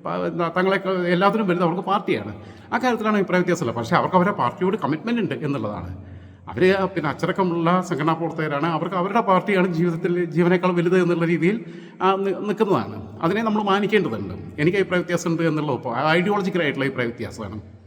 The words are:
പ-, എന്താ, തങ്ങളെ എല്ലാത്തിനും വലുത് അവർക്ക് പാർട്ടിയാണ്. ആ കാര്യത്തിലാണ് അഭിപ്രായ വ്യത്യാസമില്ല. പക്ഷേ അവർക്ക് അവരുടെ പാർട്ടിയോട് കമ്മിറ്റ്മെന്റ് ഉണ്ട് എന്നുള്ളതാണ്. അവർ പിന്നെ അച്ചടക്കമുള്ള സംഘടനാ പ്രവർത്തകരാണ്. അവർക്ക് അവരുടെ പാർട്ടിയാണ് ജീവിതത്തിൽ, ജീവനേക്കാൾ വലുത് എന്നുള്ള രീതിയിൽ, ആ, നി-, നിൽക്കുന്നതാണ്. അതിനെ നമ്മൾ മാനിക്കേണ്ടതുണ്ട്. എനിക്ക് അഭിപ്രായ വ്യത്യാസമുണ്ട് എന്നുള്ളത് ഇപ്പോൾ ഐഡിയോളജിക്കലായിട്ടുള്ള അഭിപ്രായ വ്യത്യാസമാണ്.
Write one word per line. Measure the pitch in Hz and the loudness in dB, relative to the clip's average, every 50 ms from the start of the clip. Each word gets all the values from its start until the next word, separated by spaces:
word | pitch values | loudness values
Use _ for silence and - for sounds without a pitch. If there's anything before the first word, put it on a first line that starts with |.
| - | -6
പ-, | - 170 180 180 170 | -6 -4 -2 -4 -4
എന്താ, | 165 165 175 165 160 180 | -2 -2 -4 -2 0 0
തങ്ങളെ | 185 190 190 190 190 185 190 185 175 175 180 | 0 2 0 0 0 -2 -2 -2 0 0 2
എല്ലാത്തിനും | 175 196 202 190 220 220 185 | 4 4 4 4 2 0 0
വലുത് | 175 175 185 170 | 2 2 2 0
അവർക്ക് | 165 185 - 190 | 0 0 -2 0
പാർട്ടിയാണ്. | 196 202 - - 160 113 101 107 98 - - - - - - - - | 0 0 0 0 -2 -2 -2 -8 -12 -12 -16 -18 -20 -20 -10 -4 -4
ആ | 233 233 | 0 2
കാര്യത്തിലാണ് | 254 233 220 214 220 214 202 | 0 0 0 0 2 2 2
അഭിപ്രായ | 196 185 180 180 | 2 2 2 2
വ്യത്യാസമില്ല. | 175 175 170 - 156 117 113 117 | 2 2 0 0 0 -2 -2 -4
പക്ഷേ | 117 107 175 151 | -2 2 2 2
അവർക്ക് | 120 - - 185 | 2 4 4 4
അവരുടെ | 175 202 202 - | 4 4 2 0
പാർട്ടിയോട് | 131 120 - - 185 185 190 214 - | 0 0 0 0 0 0 0 0 -2
കമ്മിറ്റ്മെന്റ് | 127 151 156 - 226 240 240 202 | -2 -2 -2 -2 -2 -2 -2 0
ഉണ്ട് | 147 139 120 151 143 | -2 -2 -4 -4 -4
എന്നുള്ളതാണ്. | 139 135 107 104 104 90 85 - - - - - - - - - - - - - | -4 -2 -4 -4 -6 -6 -8 -10 -10 -12 -14 -16 -18 -18 -18 -20 -20 -20 -16 -10
അവർ | 92 110 160 185 190 190 190 180 180 | -2 2 4 4 4 4 0 -2 -2
പിന്നെ | 170 147 151 | -2 -2 -2
അച്ചടക്കമുള്ള | 131 127 - 160 180 - 190 180 165 170 165 165 175 185 180 180 | -2 -2 -2 -2 0 0 0 0 0 0 2 2 2 2 2 0
സംഘടനാ | 175 135 - 165 160 160 | -2 0 0 0 0 0
പ്രവർത്തകരാണ്. | 170 160 156 - 156 151 147 143 147 170 165 156 | -2 -4 -4 -4 -4 -2 -2 -2 0 0 -2 -2
അവർക്ക് | 170 185 190 185 | -2 -2 -2 -2
അവരുടെ | 175 202 196 - - 196 | -2 2 0 0 2 4
പാർട്ടിയാണ് | 185 185 185 - 208 190 175 190 170 160 | 4 2 4 2 2 2 2 2 2 2
ജീവിതത്തിൽ, | 170 180 165 160 165 180 175 175 180 170 151 | 2 0 0 0 -2 0 0 0 -2 0 2
ജീവനേക്കാൾ | 165 175 170 180 180 180 180 180 175 | 2 4 4 4 4 2 2 2 2
വലുത് | 170 175 175 185 180 | 2 4 4 4 4
എന്നുള്ള | 165 175 165 170 165 175 | 4 2 0 2 0 2
രീതിയിൽ, | 160 151 180 214 226 - - - - - - - - - | 2 2 2 2 0 -4 -10 -14 -16 -16 -18 -8 -2 0
ആ, | 190 196 190 196 | 2 2 2 0
നി-, | 196 185 - 202 208 | -2 -2 -2 -2 -4
നിൽക്കുന്നതാണ്. | 208 208 220 202 185 131 104 - 104 104 - - - - - | 0 0 2 2 2 0 0 -4 -8 -12 -12 -14 -10 -2 -2
അതിനെ | 165 196 214 226 220 | 0 0 2 0 0
നമ്മൾ | 208 214 208 196 | 0 0 2 2
മാനിക്കേണ്ടതുണ്ട്. | 190 202 208 - - 208 180 147 110 101 98 95 87 - - - - - | 2 2 2 2 2 2 2 2 -4 -4 -6 -8 -10 -10 -12 -12 -4 0
എനിക്ക് | 147 175 180 196 | 0 2 2 2
അഭിപ്രായ | 190 - 185 180 165 | 0 2 0 -2 0
വ്യത്യാസമുണ്ട് | 170 175 170 - 180 165 156 165 165 | 0 -2 -2 0 -2 -2 0 0 0
എന്നുള്ളത് | 151 156 147 147 127 113 | 0 0 -2 -2 -4 -4
ഇപ്പോൾ | - 127 117 120 143 156 160 175 | -4 -4 -4 0 2 2 2 2
ഐഡിയോളജിക്കലായിട്ടുള്ള | 180 202 208 202 190 190 185 180 165 143 135 135 135 139 | 2 2 0 0 -2 -2 -2 0 0 0 0 0 -2 -2
അഭിപ്രായ | 131 123 123 117 | -2 -2 -4 -4
വ്യത്യാസമാണ്. | 120 - 117 104 - 120 110 98 104 107 - - - - - | -4 -6 -10 -10 -8 -10 -10 -10 -10 -12 -14 -16 -20 -20 -20